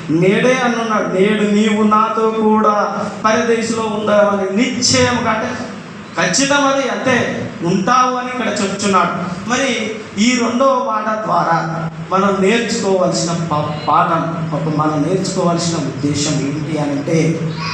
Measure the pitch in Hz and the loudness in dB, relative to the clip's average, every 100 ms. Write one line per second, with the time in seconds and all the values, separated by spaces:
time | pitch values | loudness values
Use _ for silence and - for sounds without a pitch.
0 | - 160 185 226 247 254 240 226 226 208 | -2 2 4 4 2 2 0 0 -2 -2
1 | 170 185 202 214 208 208 220 208 214 214 | 0 2 2 2 2 2 2 2 4 4
2 | 226 220 220 220 214 214 214 208 208 - | 2 0 0 2 2 4 2 2 0 -4
3 | - - 220 233 233 226 220 226 220 208 | -6 -2 0 2 2 0 0 -2 -2 -2
4 | 208 208 202 202 190 202 269 247 247 262 | 2 4 4 2 0 0 0 0 0 2
5 | 247 240 233 220 247 - - - - - | 2 2 0 -2 -4 -6 -8 -12 -14 -16
6 | - - 185 - 277 285 277 269 247 208 | -8 -2 0 0 2 2 2 0 0 -2
7 | 262 240 - - - - 170 196 220 262 | 0 0 0 -4 -6 -4 -2 0 2 4
8 | 254 247 247 247 214 214 196 196 202 190 | 2 0 -4 -4 -4 -2 -2 -2 0 2
9 | 175 175 - - 214 262 269 220 214 - | 2 -2 -6 -6 -4 -2 0 -2 -4 -6
10 | - 202 233 247 226 240 - 247 - 214 | -6 0 2 2 0 2 2 2 0 -2
11 | 214 214 170 151 165 165 165 165 - - | -2 -4 0 0 2 0 -2 -4 -6 -8
12 | - 190 202 190 190 233 214 - 196 185 | -2 0 2 2 2 2 0 -2 0 2
13 | 175 - 170 170 160 151 156 - - 156 | 2 0 -2 -2 -2 -2 -2 -4 0 2
14 | 175 165 165 165 160 147 160 151 151 151 | 2 0 -2 -4 -4 -2 -2 0 0 0
15 | 156 190 - 185 175 165 - 160 135 - | 0 0 0 0 0 0 -2 -2 -4 -2
16 | 147 147 151 139 135 151 151 151 143 139 | -2 0 0 0 -2 -4 -4 -2 -2 -2
17 | - 165 160 170 - - - | 0 2 2 0 -4 -6 -6